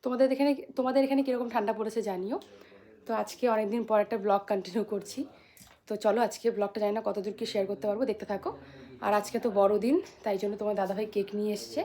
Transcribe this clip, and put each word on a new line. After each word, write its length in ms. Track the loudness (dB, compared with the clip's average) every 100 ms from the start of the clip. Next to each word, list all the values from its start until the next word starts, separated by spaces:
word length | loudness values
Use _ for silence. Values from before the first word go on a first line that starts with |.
তোমাদের 220 | -2 2 4
এখানে, 180 | 4 2 2 -2 -2
তোমাদের 220 | 2 4 4
এখানে 140 | 2 2
কীরকম 220 | 0 0
ঠান্ডা 180 | -2 0 -2
পড়েছে 220 | -2 -2 -2
জানিও। 280 | -4 -4 -6 -8 -20 -20 -20 -20 -20 -6
তো 40 | -4
আজকে 220 | -4 0 2
অনেকদিন 280 | 2 2 -2 2
পর 100 | 2
একটা 120 | 4 0
ব্লগ 160 | 2 2 2
কন্টিনিউ 340 | -2 -2 -2 -2
করছি, 280 | -4 -6 -8 -8 -10 -20 -20 -20 -20 -8
তো 60 | -2
চলো 140 | 2 2 0
আজকে 200 | 0 -2 0
ব্লগটা 220 | -2 0
জানি 120 | 0 0
না 40 | -2
কতদূর 260 | -4 -6 -6
কি 60 | -4
শেয়ার 140 | -2 -2
করতে 140 | -2 -2
পারবো, 140 | -2 -2
দেখতে 160 | -2 -4
থাকো। 180 | -4 -4 -8 -14 -20 -20 -6
আর 80 | 0 2
আজকে 180 | 2 -2
তো 40 | 0 4
বড়দিন, 380 | 4 6 4 2 0 -8
তাই 120 | -4 -2
জন্য 120 | -2 -2
তোমার 140 | -2 0
দাদাভাই 260 | 0 -2 -2
কেক 140 | -2 -2 -2
নিয়ে 140 | -2 -4
এসছে 240 | -4 -6